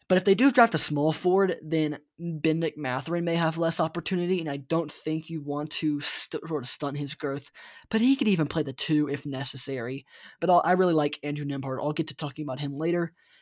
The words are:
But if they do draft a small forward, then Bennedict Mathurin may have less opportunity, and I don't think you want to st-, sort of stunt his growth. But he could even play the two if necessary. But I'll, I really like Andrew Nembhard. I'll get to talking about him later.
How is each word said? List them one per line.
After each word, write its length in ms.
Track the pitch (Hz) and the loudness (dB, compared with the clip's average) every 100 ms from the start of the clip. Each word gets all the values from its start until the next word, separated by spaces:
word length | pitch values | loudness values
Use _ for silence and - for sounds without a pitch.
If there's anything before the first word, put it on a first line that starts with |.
| - | 0
But 100 | 185 | 4
if 60 | |
they 100 | 190 | 6
do 160 | 190 269 | 6 6
draft 240 | 247 233 | 6 6
a 40 | 156 | 4
small 340 | - 147 156 | 0 0 0
forward, 440 | 151 180 190 190 - | 2 2 4 2 -2
then 360 | 156 160 151 143 _ - | -2 0 0 -4 _ -10
Bennedict 580 | 170 156 160 160 165 151 | -8 -2 0 0 -2 -4
Mathurin 480 | 139 127 160 170 | -4 -4 -2 -2
may 120 | 170 170 | 0 0
have 200 | 165 160 | 0 0
less 240 | 165 160 | 0 0
opportunity, 600 | 160 170 - 180 175 185 | -2 -2 -4 -2 0 -2
and 100 | 160 | -2
I 60 | 143 | -6
don't 340 | 131 165 151 | -2 -2 -2
think 380 | - 160 156 156 | -6 -4 -4 -4
you 100 | 160 | -8
want 300 | 143 143 151 | -4 -6 -4
to 300 | - 156 147 | -2 -2 -2
st-, 460 | 143 - - 151 160 | -2 -4 -4 -6 -4
sort 180 | 151 | -4
of 40 | 123 | -4
stunt 300 | - 143 147 | -6 -6 -4
his 160 | 143 | -6
growth. 360 | - 143 139 - - - - - | -6 -6 -6 -8 -20 -20 -20 -4
But 100 | 220 | 2
he 160 | 247 269 | 4 4
could 120 | 214 | 4
even 200 | 175 143 | 2 2
play 160 | 165 | -2
the 100 | 135 | -4
two 340 | 131 - 151 147 | -4 0 2 2
if 160 | 139 | -2
necessary. 800 | 147 135 131 127 - 131 120 135 - - - - | -6 -6 -8 -8 -6 -6 -6 -8 -12 -20 -20 -2
But 100 | - | 4
I'll, 120 | - | 4
I 100 | 165 | 6
really 200 | 185 180 | 4 4
like 280 | 156 147 - | 4 2 -2
Andrew 240 | 147 147 143 | -6 -4 -4
Nembhard. 320 | 139 135 131 | -4 -4 -4
I'll 120 | 147 | -2
get 160 | 151 160 | -2 -4
to 60 | - | -6
talking 260 | 147 - | -8 -8
about 180 | 143 131 | -8 -6
him 140 | 143 | -6
later. 380 | 139 165 175 170 - _ _ | -4 -2 0 -2 -6 _ _